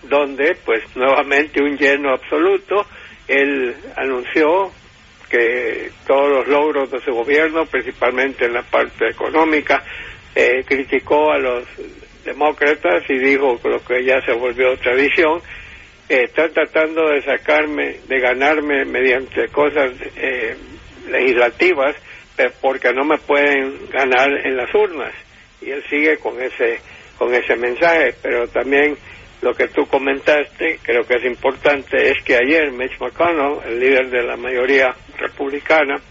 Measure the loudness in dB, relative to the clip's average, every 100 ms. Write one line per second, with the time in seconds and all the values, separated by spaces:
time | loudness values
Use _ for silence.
0 | 0 0 0 0 -2 0 -2 -2 -2 -2
1 | 2 2 2 0 0 0 -2 2 2 2
2 | 0 -2 -2 0 2 0 0 -2 -2 -12
3 | -20 -20 -4 0 0 0 -4 -6 -12 -6
4 | -4 -4 -2 2 2 2 0 -8 -20 -20
5 | -20 -20 -4 0 0 0 -4 -6 -10 -16
6 | 0 2 4 2 2 2 2 0 -4 -4
7 | -4 -4 0 2 2 -2 -2 -4 -6 -2
8 | -2 0 -2 -2 -2 -2 -2 -2 -2 -2
9 | -4 -2 -2 2 2 0 0 -2 -2 -16
10 | -16 -18 -6 0 2 2 0 -4 0 -4
11 | 0 2 4 2 0 -4 -6 -16 -16 -16
12 | -20 -14 -12 -2 -2 2 0 2 0 0
13 | 0 0 2 2 2 0 -2 -4 -2 -2
14 | 2 0 0 -2 -2 0 0 2 0 2
15 | 2 2 2 0 -6 -20 -20 -20 -20 -20
16 | -2 0 0 0 0 0 0 0 0 0
17 | 0 0 0 -4 2 0 0 -4 -6 -8
18 | -4 0 0 2 2 2 0 -2 -2 0
19 | 2 2 -2 -4 -2 2 2 2 -2 -4
20 | -14 -8 -6 -4 -6 -8 -16 -20 -20 -20
21 | -6 0 2 4 2 2 0 2 0 -2
22 | -14 -20 -18 -2 -2 0 -2 0 0 0
23 | 0 0 2 2 4 2 -2 -8 -8 -2
24 | 2 4 2 0 -2 -4 0 2 0 -2
25 | -10 -12 -20 -20 -20 _ -10 -10 -4 0
26 | 2 0 -2 -6 -8 -2 -2 -2 -10 -20
27 | -20 -4 0 0 0 0 0 2 2 4
28 | 2 -2 -4 -2 -2 -2 0 2 2 -2
29 | -12 -20 -20 -4 -4 0 -2 0 0 0
30 | 0 -2 2 2 0 -4 -6 -4 -2 -2
31 | 0 0 -2 -2 -4 0 0 0 -2 0
32 | 2 0 2 2 4 2 0 -4 -8 -6
33 | -10 -2 0 2 -2 -4 -6 0 2 2
34 | 2 -2 -4 -6 -6 -2 2 4 2 -2
35 | -16 -10 -10 -6 -6 -6 0 2 2 -4
36 | -8